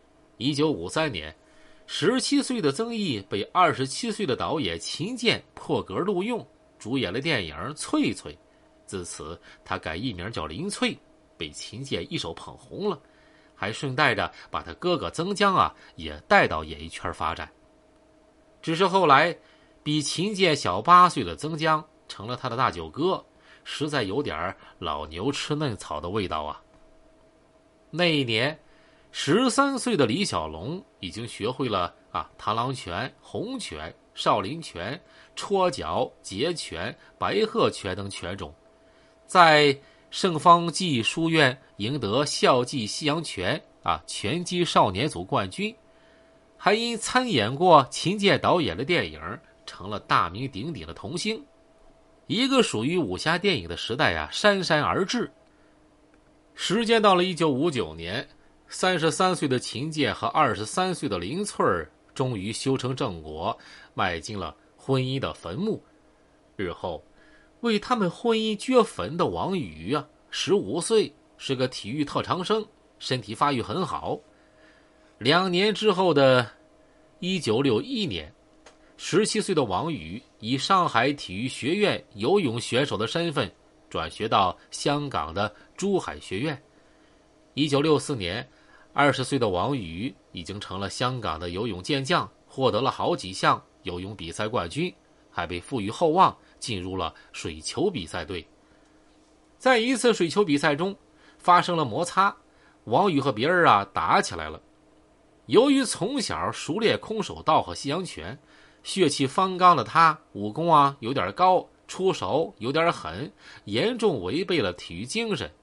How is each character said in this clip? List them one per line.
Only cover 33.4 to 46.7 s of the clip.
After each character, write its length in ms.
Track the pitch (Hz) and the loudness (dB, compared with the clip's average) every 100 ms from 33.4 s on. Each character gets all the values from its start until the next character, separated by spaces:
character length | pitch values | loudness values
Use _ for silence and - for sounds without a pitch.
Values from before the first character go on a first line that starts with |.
| 202 262 | -8 -8
拳、 340 | - 78 - - _ | -10 -10 -12 -14 _
少 260 | - 170 120 | -4 0 2
林 200 | 95 160 | 0 -8
拳、 400 | - 85 92 156 - - - | -10 -8 -8 -8 -14 -20 -20
戳 360 | - - 196 180 | -14 -2 2 2
脚、 400 | - 78 92 127 - | 0 -4 -2 -4 -6
截 320 | - 95 156 | -10 -4 -4
拳、 420 | 170 - 80 101 - - _ | -4 -8 -8 -8 -10 -18 _
白 280 | - 202 220 | -2 0 0
鹤 240 | 226 127 | 2 0
拳 260 | - 95 92 | 0 -4 -6
等 140 | 101 | -6
拳 260 | - 85 95 | -8 -8 -8
种， 160 | 90 - _ _ _ _ _ _ - | -10 -14 _ _ _ _ _ _ 2
在 500 | 185 170 151 147 139 - _ _ | 8 8 8 6 4 -6 _ _
圣 280 | - 190 160 | -2 0 4
方 320 | 175 175 170 | 6 6 6
济 320 | - 185 127 | -2 0 0
书 280 | 107 - 165 | 0 0 2
院 260 | 160 135 123 - - | 4 4 2 -10 -8
赢 220 | 104 147 | -4 -2
得 260 | 101 117 | 0 0
校 400 | - - 190 131 | 0 2 4 4
际 220 | 123 143 104 | 2 -2 -6
西 200 | - 151 | -4 -2
洋 160 | 156 | -2
拳 380 | 160 - 90 143 - _ | -4 -4 -2 -2 -6 _
啊 200 | - 82 - | -4 -2 -4
拳 380 | - 101 160 | -6 -4 -4
击 200 | 175 180 | -2 -2
少 260 | 170 185 123 | 2 4 4
年 180 | 92 156 | 2 -2
组 160 | - | -4
冠 240 | 95 131 98 | -2 -2 -2
军， 260 | 131 208 240 _ _ _ _ _ _ _ _ | -4 -6 -8 _ _ _ _ _ _ _ _
还 160 | 175 | 2